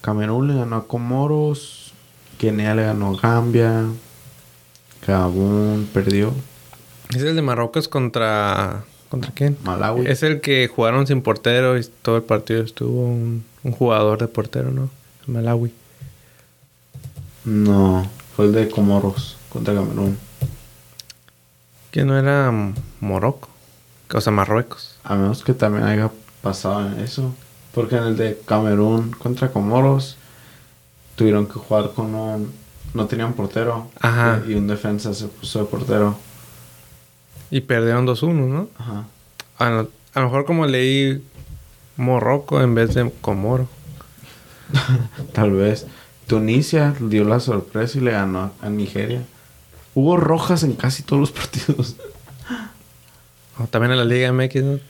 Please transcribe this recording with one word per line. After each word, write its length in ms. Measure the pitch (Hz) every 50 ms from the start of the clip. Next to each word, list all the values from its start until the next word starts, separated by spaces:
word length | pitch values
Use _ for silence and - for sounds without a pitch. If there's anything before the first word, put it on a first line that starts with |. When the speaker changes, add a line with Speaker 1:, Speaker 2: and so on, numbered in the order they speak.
| -
Speaker 1:
Camerún 460 | - 107 107 107 107 110 123 135 143
le 60 | 143
ganó 220 | 135 120 117 113
a 100 | 113 110
Comoros. 1040 | - - 123 120 120 123 131 143 147 151 151 151 151 147 139 - - - - - - - - - - _ - - - - -
Guinea 360 | - 110 107 104 107 107 107
le 100 | 110 110
ganó 300 | 110 107 104 101 98 95
a 60 | 95
Gambia. 640 | - 113 117 117 117 120 117 117 117 113 113 113 113 110 113 117 - - - - - - - - - - - - _ _ _ - _ _ - - -
Gabón 800 | - 98 95 90 90 90 95 98 101 104 104 107 107 107 107 104 101 -
perdió. 400 | 98 98 95 98 101 104 110 131 135 - - - - - - - - - - - - - -
Speaker 2:
¿Es 120 | 123 127 139
el 120 | 151 165
de 60 | 160 151
Marruecos 460 | 135 123 117 120 117 - 160 156 -
contra, 960 | - 143 127 120 113 123 113 110 110 107 104 101 98 98 101 92 95 104 107 - - - - -
contra 220 | - 131 120 - -
quién? 240 | - 139 143 143 143 -
Speaker 1:
Malawi. 420 | 101 90 92 98 107 113 123 123
Speaker 2:
Es 160 | 127 135 127 -
el 180 | 156 156 143 -
que 260 | 143 139 131 123 117
jugaron 380 | - - 117 113 117 135 139
sin 160 | 131 143 127 120
portero 560 | - 110 110 - 120 120 123 131 127 127 123
y 60 | 113 - - _ _
todo 140 | - 113 113
el 40 | 113
partido 400 | - 120 104 - - 113 113 113
estuvo 440 | 113 - - 123 120 120 123 123
un, 380 | 120 120 120 117 117 117 117 113 - _ - -
un 100 | 131 120
jugador 460 | - 131 120 113 107 107 107 107 110
de 100 | 117 113
portero, 420 | - - 104 - - 127 127 131
¿no? 200 | 131 131 131 135 - - _ _ _ _ -
Malawi. 460 | 135 123 117 113 117 120 117 117 117 113 - - _ - _ - - - _ _ _ _ _ _ _ _ _ _ _ _ _ _ _ _ - - - - - - - - - -
Speaker 1:
No, 640 | 117 110 104 104 104 101 98 98 95 92 92 92 98 - - - - -
fue 100 | - 104
el 60 | 104 104
de 160 | 113 110 107
Comoros 680 | - - 104 101 101 101 98 98 98 - - - - - - -
contra 240 | - 117 110 104 104
Camerún. 440 | 101 95 104 107 110 101 98 98 104 - - - - - - - - - - - - - - - _ - _ - _ _ _ _ _ _ _ _ _ _ _ _ _ - -
Speaker 2:
¿Que 140 | - 156 143
no 120 | 135 135 135
era 340 | 135 139 143 143 139 127 117 110 104 101 98 - - - - -
Morocco? 480 | - 104 95 95 92 120 139 - - - - - - - - - _ _ - _ _ - -
O 80 | 113
sea, 120 | 101 113 107
Marruecos. 640 | 101 98 95 107 113 120 - - - - - - - -
Speaker 1:
A 120 | - 101
menos 260 | 98 98 98 110 - -
que 120 | - 131
también 300 | 131 - 107 104 104 110
haya 260 | 104 107 107 110 110 - - - - - - -
pasado 440 | 101 95 - - 95 98 104 101
en 140 | 101 101 -
eso. 340 | 104 120 - - 131 127 127 - - - - - - - -
Porque 240 | 123 117 110 123
en 80 | 120 117
el 120 | 113 113
de 220 | 110 110 110 104 - -
Camerún 680 | - 110 107 110 107 104 101 104 107 113 113 117 113 123
contra 400 | - - 120 123 123 135 131 131
Comoros 640 | 107 101 101 113 127 131 135 139 135 135 - - - - - - - - - - - - - _ _ _ _ _ _ _ - -
tuvieron 300 | - 113 107 104 104 104
que 80 | 104 -
jugar 380 | 107 101 - 110 107 104 104 -
con 200 | - 113 110 107
un, 380 | 110 110 110 110 107 104 104 - - - - - - - - -
no 120 | 113 107
tenían 280 | 104 - 117 113 117 123
portero. 540 | - 101 98 - 110 117 120 117 117 117 - - -
Speaker 2:
Ajá. 420 | - 120 113 120 117 117 113 110 110
Speaker 1:
Y, 60 | 110 107
y 20 |
un 120 | 104 101
defensa 460 | 104 104 104 - 110 104 104 - 113 101
se 120 | - 107 101
puso 320 | - - - - - 113
de 40 | 104
portero. 500 | 104 - 101 101 - 107 107 104 104 104 101 - - - - - - - - - - - - - - - - - _ _ _ _ _ - - - -
Speaker 2:
Y 100 | - 135 -
perdieron 440 | - 131 117 113 117 117 123 127
dos 160 | 127 123 110 -
uno, 240 | 165 170 156 135
¿no? 220 | 127 135 156 196 226 - -
Speaker 1:
Ajá. 260 | 120 117 107 104 107 107 - _ _ _ _ _ - _ _ -
Speaker 2:
A 120 | 120 120
lo, 200 | 117 113 110 107 - _ - _ _
a 60 | 139
lo 60 | 131
mejor 180 | 123 123 139 143
como 200 | 143 170 165 160
leí 560 | 143 131 127 127 131 135 139 139 135 135 139 - - - - - - - - - - - _ - - _
Morroco 640 | - 123 123 127 123 113 113 135 143 143 - 151 143 131
en 120 | 123 117
vez 200 | 113 117 113 -
de 160 | 123 120 117 - -
Comoro. 480 | - - 104 98 98 107 123 127 127 127 - - - - 147 - - - - - - - - - - - - - - - -
Speaker 1:
<laughs> 600 | 135 - - 131 123 117 113 - - - - -
Tal 200 | - 107 104 98
vez. 340 | 95 98 104 107 - - - - - - - - - -
Tunisia 680 | - 117 110 107 110 113 131 151 - - 160 147 147 147 139
dio 240 | 120 110 107 107 104
la 160 | 104 110 123
sorpresa 580 | 120 131 117 98 92 - - 113 113 123 - 139
y 40 | 127
le 100 | 123 113
ganó 400 | 104 98 95 92 92 95 98 98 -
a 80 | - 104
Nigeria. 540 | 104 104 101 95 - 101 101 117 120 127 123 - - - - - - - - _ - - - - -
Hubo 220 | 135 135 151 180
rojas 460 | 175 156 147 160 165 - - 180 165 -
en 120 | 147 117
casi 280 | - - 127 135 - 147
todos 180 | - - 139
los 120 | 139 139 -
<laughs> 80 | -
partidos. 560 | - - - 127 - - 143 123 117 - - - - - - - - - - - - - 247 226 220 208 - - - - _ - _ - _ - _ _ _ _ _ _ - -
Speaker 2:
O 60 | 117
también 260 | 113 - 113 117 123 127
en 60 | 131
la 60 | 120
Liga 240 | 117 120 127 127 127
M 140 | 127 127 131
X, 180 | 131 - 139 135
¿no? 160 | 139 139 139 - -